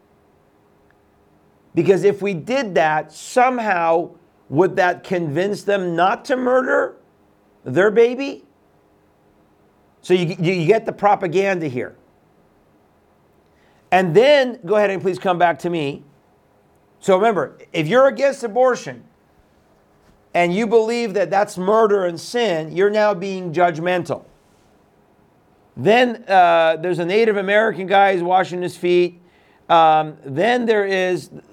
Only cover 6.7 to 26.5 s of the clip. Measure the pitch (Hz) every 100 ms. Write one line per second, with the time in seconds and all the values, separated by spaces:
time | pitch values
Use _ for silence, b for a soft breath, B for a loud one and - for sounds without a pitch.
6.7 | 285 277 - _ _ _ _ _ _ 131
7.7 | 135 208 220 240 254 277 - _ _ _
8.7 | _ _ _ _ _ _ _ _ _ _
9.7 | _ _ _ - 185 170 190 170 185 156
10.7 | 220 - - 202 202 190 175 196 185 156
11.7 | 120 90 - _ _ _ _ _ _ _
12.7 | _ _ _ _ _ _ _ _ b b
13.7 | b b 180 185 165 269 285 254 220 165
14.7 | 208 202 190 190 175 196 175 175 165 175
15.7 | 170 139 - - _ _ _ _ _ _
16.7 | _ _ _ - 185 226 180 131 - -
17.7 | 175 151 240 269 220 277 247 233 214 254
18.7 | 240 143 117 - _ _ _ _ _ _
19.7 | _ _ _ _ _ _ 170 175 185 233
20.7 | 226 220 240 233 202 165 196 208 180 185
21.7 | 220 220 202 180 170 - 240 220 160 156
22.7 | 165 202 214 214 180 196 190 180 156 175
23.7 | 156 175 180 143 113 - _ _ _ _
24.7 | _ _ _ _ _ _ _ _ _ _
25.7 | 117 147 240 247 226 - 190 175